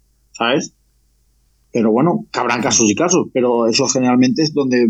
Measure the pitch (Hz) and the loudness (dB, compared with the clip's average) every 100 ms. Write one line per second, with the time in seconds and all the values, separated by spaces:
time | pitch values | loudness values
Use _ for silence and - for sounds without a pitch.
0 | _ _ _ - 117 147 - _ _ _ | _ _ _ -6 -2 -2 -4 _ _ _
1 | _ _ _ _ _ _ _ 123 110 113 | _ _ _ _ _ _ _ -2 0 2
2 | 160 110 - 120 120 120 127 113 107 101 | 2 -2 -6 -6 -2 -2 0 0 0 0
3 | - 165 117 131 123 117 113 110 123 131 | 0 0 -2 -2 0 0 0 0 -2 0
4 | 127 127 127 123 151 143 131 123 | 0 2 2 0 -2 -2 0 0